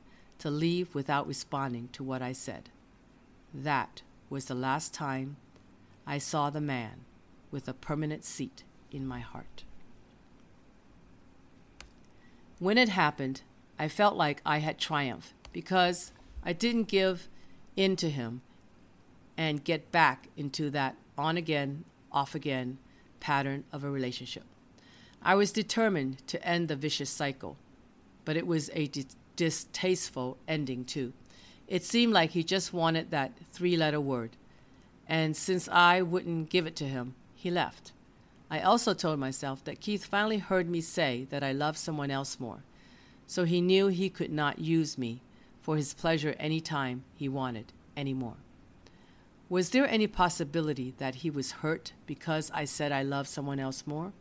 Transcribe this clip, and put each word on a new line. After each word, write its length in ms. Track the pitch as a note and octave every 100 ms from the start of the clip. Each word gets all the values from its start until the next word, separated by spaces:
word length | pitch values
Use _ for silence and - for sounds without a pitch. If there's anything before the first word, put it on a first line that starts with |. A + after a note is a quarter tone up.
| - - - -
to 140 | D#3
leave 420 | D3 E3 F3 F3
without 340 | C#3+ C#3 C#3+ D3+
responding 600 | C#3 - C#3 C3+ A#2+ A#2+
to 100 | -
what 180 | C3 C3
I 100 | B2+
said. 380 | C3 - D#2 - - - - - - - - -
That 500 | C#3 D3 C3+ - - - - -
was 160 | C#3 -
the 100 | B2+
last 380 | C3 C#3+ -
time 420 | - D3 C3 C3+ C#3+ - - - - - - -
I 140 | C#3+
saw 300 | - D#3+ D3
the 120 | D3+
man 440 | D3 B2+ A2 B2+ - - - - -
with 180 | C#3+ -
a 60 |
permanent 500 | C3 - D3+ D3+ D3+
seat 400 | - - C3 - - - -
in 140 | C#3+ C3
my 140 | B2
heart. 460 | A#2 - - - - - - - - - - - - - - - - - - - - - - - - - - - - - - - - -
When 180 | F3+ A3+
it 120 | A#3
happened, 520 | F#3 D3+ D3 C3+ C3+ - - - -
I 80 | D#3
felt 280 | - G3+ -
like 260 | D3+ C#3+ D#3
I 140 | D3+
had 180 | D#3 -
triumphed 560 | - D3+ C3+ A2 - - -
because 600 | - E3 F#3 F3+ F3 - - - -
I 100 | E3+
didn't 300 | E3+ A#3 A#3
give 440 | A3 G3 F#3+ F3+ - - - - - -
in 200 | F#3+ F#3
to 140 | E3
him 320 | C#3+ A2+ B2+ - - - - - - - - - -
and 280 | D#3+ D3
get 280 | D#3 D#3 -
back 380 | E3+ D3+ - - -
into 320 | C#3+ - D3
that 280 | C#3+ C3 - - -
on-again, 640 | D#3 E3+ D#3+ D3 C#3 C#3+ - - -
off-again 680 | C#3+ C#3 D3+ D3 C3 B2+ C3+ - - - -
pattern 440 | - C#3 C3+ C#3 -
of 120 | D3
a 60 | C#3+
relationship. 540 | C#3 B2+ A#2+ B2+ - - - - - - - - -
I 120 | - G3
was 160 | G3+
determined 720 | A3 - - A3 F3 C3+ C3 -
to 180 | - -
end 200 | E3+ E3
the 80 | C#3
vicious 340 | D3 - C#3
cycle, 480 | - C#3+ C3+ F2 C#2 - - - - - -
but 140 | - D#3
it 80 | E3+
was 240 | D#3+ C#3
a 140 | E3 D3
di-, 180 | D3 C3 - - -
distasteful 1000 | E3 - - - F#3 F3 - C3+ B2+ - -
ending 380 | D#3 C3 B2+ B2
too. 280 | D3 B2 - - - - - -
It 160 | F#3
seemed 300 | - A#3 A#3
like 180 | G3+ D#3+
he 120 | F3
just 300 | E3 F#3+ -
wanted 360 | F3+ E3 D#3+ -
that 240 | D3+ C3+ - E3
three-letter 500 | - F3+ E3+ D#3 D3+
word, 360 | C#3 B2 A#2 - - - - - - - -
and 280 | D#3+ D#3+ D3+
since 320 | - F#3 -
I 320 | F3 F3 F#3
wouldn't 480 | F3 F3+ E3+ E3 D#3
give 180 | F3+ D#3+
it 80 | -
to 100 | C#3
him, 280 | C3 B2 B2+ -
he 160 | - F3+
left. 440 | F3 C#3+ - - - - - - - -
I 100 | D#3
also 340 | F#3 A#3+ A3
told 240 | F3+ E3 D3+
myself 440 | C3+ C3 C#3+ C3+
that 160 | D3+ D3
Keith 260 | - G3+ -
finally 340 | G3+ G#3+ G#3+
heard 300 | - F#3 E3+
me 120 | E3+
say 440 | D#3+ - C#3+ B2 C3+
that 140 | C#3+
I 100 | C#3
loved 240 | C3+ D3+ D#3
someone 340 | - D3+ C#3
else 280 | C3+ C#3 -
more, 240 | A#2+ - - - - - - - -
so 200 | - E3+
he 160 | F3
knew 260 | F3+ F#3+ G3
he 220 | F3+ F#3+
could 220 | - -
not 280 | D3+ C#3+ -
use 380 | D#3 E3 D#3 -
me 240 | A#2+ A#2+ - - - -
for 160 | - D#3
his 160 | C#3
pleasure 420 | - E3 D#3+ D3 -
any 220 | D#3 D#3+
time 440 | D#3+ D3+ B2+ B2 - -
he 140 | C#3
wanted 420 | C3+ C3 A2+ - - - -
anymore. 420 | C#3 C3 A#2+ - - - - - - - - - - - -
Was 220 | F3+ F3
there 180 | B3+ C#4+
any 200 | A3 G#3+
possibility 880 | - F3+ - D3 E3 D3+ C3+ B2+ -
that 180 | C3+ C3
he 140 | E3
was 220 | C#3+ C3
hurt 420 | - D#3 E3 - - -
because 460 | D3 - D#3 D3+
I 120 | D#3 C#3+
said 260 | - D3
I 120 | C#3
loved 260 | C#3 C#3 C#3
someone 300 | - C#3 C#3
else 260 | C3+ C3 -
more? 280 | D3+ F3+ -